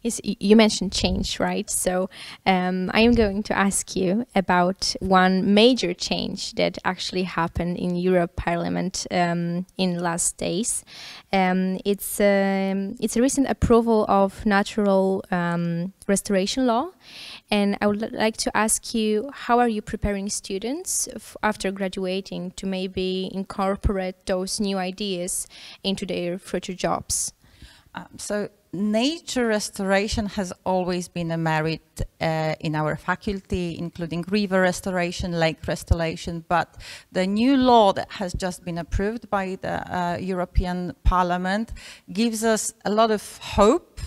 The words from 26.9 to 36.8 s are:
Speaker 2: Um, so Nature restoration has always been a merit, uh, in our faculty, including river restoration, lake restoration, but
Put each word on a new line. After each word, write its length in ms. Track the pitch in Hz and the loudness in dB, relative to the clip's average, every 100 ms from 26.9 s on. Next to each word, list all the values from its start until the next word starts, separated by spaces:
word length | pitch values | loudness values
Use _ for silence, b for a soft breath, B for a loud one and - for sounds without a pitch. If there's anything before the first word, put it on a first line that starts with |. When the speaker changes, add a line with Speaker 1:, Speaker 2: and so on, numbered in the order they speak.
| - - - - _ b b b b b | -2 -4 -6 -6 _ b b b b b
Speaker 2:
Um, 240 | - - - | -16 -16 -16
so 300 | - 208 196 _ _ 165 | -6 -4 -4 _ _ -4
Nature 680 | 208 214 262 330 - 254 233 | 0 2 0 -2 -4 -2 0
restoration 800 | 214 208 - 190 196 208 - 208 | 0 -2 -4 0 2 2 -2 -2
has 260 | - 180 - | -4 -6 -6
always 440 | - 185 180 180 175 | -2 0 0 -4 -4
been 220 | 175 170 | -6 -4
a 80 | 165 | 0
merit, 640 | 160 156 156 156 _ - - _ | 0 2 0 -4 _ -8 -8 _
uh, 340 | 165 160 156 156 | -2 0 -2 -2
in 140 | 160 | -2
our 200 | 151 151 | 0 -2
faculty, 840 | 147 - 185 - 196 _ 190 175 - | -2 -4 -4 -4 -6 _ -4 -4 -6
including 440 | 170 - 165 165 170 | -8 -8 -6 -6 -2
river 320 | 208 202 190 | 0 2 2
restoration, 720 | 185 175 202 185 175 185 185 | 2 0 -4 -2 -2 -4 -4
lake 340 | 170 160 160 - | 0 0 0 -6
restoration, 800 | 165 - 170 165 175 - 170 160 | -6 -2 -2 -2 -4 -8 -10 0
but 300 | 170 - - | 0 0 -10